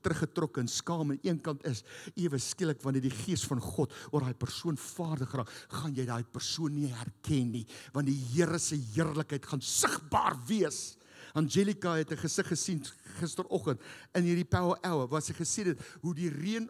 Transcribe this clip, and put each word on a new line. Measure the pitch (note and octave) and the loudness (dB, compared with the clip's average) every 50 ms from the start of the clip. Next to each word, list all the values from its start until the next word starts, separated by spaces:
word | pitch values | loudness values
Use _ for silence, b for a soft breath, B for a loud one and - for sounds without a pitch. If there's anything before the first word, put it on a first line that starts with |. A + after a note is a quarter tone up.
| - | 0
teruggetrokke | - E3 D3+ E3 - - - - - - C3+ | 0 2 2 0 0 2 0 0 0 0 0
en | A#2+ A#2 | -2 0
skaam | - - - - E3+ E3 D#3 D3 C#3 | 0 -2 -2 0 0 0 2 0 0
aan | C#3 - | 0 2
een | F#3+ E3+ D#3+ - | 0 0 0 0
kant | E3 D3 C#3 - D#3 | -2 -4 -2 -2 -2
is, | B2 G#2 - B B B B B B | -4 -4 -6 B B B B B B
ewe | - F3 E3+ C#3+ C3 | -2 0 2 2 0
skielik | - - - - F#3 D#3+ C#3+ - - | 0 -2 -2 0 0 0 0 0 0
wanneer | C3+ C3+ C3+ B2+ C3+ | 0 2 2 2 2
die | A#2+ G#2+ - | 0 -2 -2
gees | - F3+ B2 - - | 0 0 0 0 0
van | C#3+ B2 - | 0 -2 -2
God | - - - D3 - B B B B - | -2 0 0 0 0 B B B B 0
oor | D3+ C3 B2+ | 0 0 0
daai | A#2+ - | -2 -4
persoon | - - - - - E3+ D#3 - | -4 -4 -4 -4 -2 -2 -2 -2
vaardig | - - - - F3 E3 D#3 C#3 C3 - - C3 | -4 -10 -8 -6 -4 -2 -2 -2 -2 -2 -2 -4
raak, | A2+ B B B B B - | -4 B B B B B -8
gaan | B2 C#3 D#3 C#3 B2+ | -6 -4 -4 -2 -2
jy | B2+ B2 | -2 -2
daai | A#2+ A#2 A#2+ | -2 -2 -4
persoon | - - B2 - - - D3+ E3 D3 D3 D3 | -6 -6 -6 -4 -4 -2 -2 -2 -2 0 0
nie | D3 C3+ B2 | 0 0 -2
herken | A2+ A#2+ - - - - - D#3 C3+ B2 A#2+ A2+ A#2+ | -4 -8 -10 -10 -8 -2 2 2 4 4 2 0 -2
nie, | A2 B B B B B B C#3 | -6 B B B B B B 0
want | D3 C#3 | 2 2
die | C3+ C#3 C3 A#2+ | 2 2 0 0
Here | A#2+ E3 F3 D#3+ E3 E3+ | 4 4 4 4 4 0
se | - - D#3 D3 B2+ A2+ G#2 | 0 0 0 -2 -2 0 0
heerlikheid | C#3+ E3 D#3 D3 D3+ D3+ - D3 C#3 - - | 2 2 2 2 0 -2 -2 -2 -4 -4 -2
gaan | - C3+ - | -4 -2 -2
sigbaar | - - - G4 F#4 - - D#3+ C#3+ - G#3 - - - C3 A#2+ A#2+ | 0 2 2 4 4 2 0 -2 0 2 2 4 2 0 0 -2 0
wees. | A3 G#3+ F3 D3+ - - - - - B B B B B B B B | 2 2 4 2 0 -4 -8 -10 -12 B B B B B B B B
Angelica | D3+ D#3 C#3+ - F3+ G3+ G3+ G#3 - - F3+ E3 | 0 2 4 4 4 4 4 2 0 0 0 2
het | D#3+ D#3 - | 2 2 0
'n | D#3+ D3 | -2 -2
gesig | - D#3 - - F#3+ - | -2 0 0 0 0 0
gesien | F3 D3 - - F3+ D3+ A#2+ - - - - - G#2+ F#2+ | 0 0 0 0 -2 -2 -2 -6 -12 -16 -18 -14 -6 -6
gisteroggend | E3+ D#3+ - - F#3 - - F3+ A#2 D#3 C3 B B B B B B B - | -4 -4 -2 -4 -4 0 -2 0 2 0 0 B B B B B B B 0
in | F#3 F3+ | 2 4
hierdie | E3+ E3+ F3 F3 | 4 4 4 4
power | - - F3+ F3+ F3 F3+ - | 4 4 4 4 4 2 2
hour, | - F3+ E3+ D3 B2+ A#2+ | 0 0 2 2 0 2
waar | D3 D#3 | 0 -2
sy | D3+ - D3+ | -2 -2 -4
gesien | - E3+ - - - G#3 F3+ | -4 -2 -2 -2 0 2 0
het | D#3 B B B B B | 0 B B B B B
hoe | - E3+ F3 | -4 -2 -2
die | C#3+ F3 E3+ | 0 -2 -2
reën | - - E3 G3 A3 A3+ A3+ A#3 | -2 -2 -2 0 0 0 -2 -4